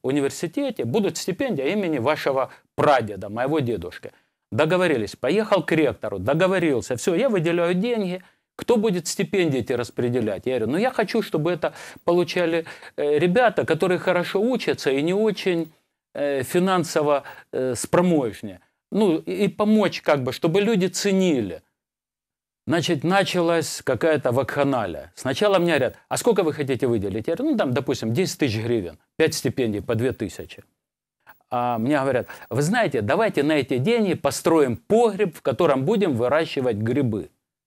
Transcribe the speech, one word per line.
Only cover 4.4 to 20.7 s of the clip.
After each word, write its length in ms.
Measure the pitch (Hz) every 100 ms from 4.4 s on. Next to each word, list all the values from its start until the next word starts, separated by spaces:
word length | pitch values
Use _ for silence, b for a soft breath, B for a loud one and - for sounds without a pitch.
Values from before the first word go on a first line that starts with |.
| _
Договорились, 640 | 107 156 180 180 131 104 -
поехал 480 | 123 196 214 196
к 80 | -
ректору, 480 | 160 143 104 107 101
договорился, 760 | 101 156 185 190 170 123 - 123
всё, 200 | - 170
я 140 | 262
выделяю 440 | 202 160 170 170
деньги, 480 | 180 233 226 185 180 b b _ -
кто 220 | - 233
будет 300 | 190 175 -
стипендии 520 | - 190 202 170 131
эти 140 | 110
распределять? 720 | 123 117 - 120 127 107 92 127
Я 140 | 127
говорю, 120 | 110
ну 40 | 160
я 140 | 247
хочу, 320 | - 214 233
чтобы 280 | 208 - 156
это 220 | 170 160 B B B
получали, 640 | - 175 170 180 170 165 165 B B -
э, 220 | 147 147
ребята, 480 | 180 196 240 196 123
которые 320 | 160 190 180
хорошо 420 | 185 175 170 190
учатся 520 | 233 254 - 135 151
и 100 | 139
не 120 | 160
очень, 580 | 190 220 202 190 170 160 _ _ _ _
э, 300 | - 143 139
финансово, 800 | 131 180 190 185 165 165 147 143 B B -
э, 240 | - 127 120
спроможные. 840 | - 175 180 160 120 95 107 90 _ _ _
Ну, 260 | 190 214 160
и, 280 | 160 185 202
и 20 |
помочь 520 | - 214 220 185 -
как 220 | - 147
бы, 80 | 127
чтобы 300 | - 170 185
люди 240 | 208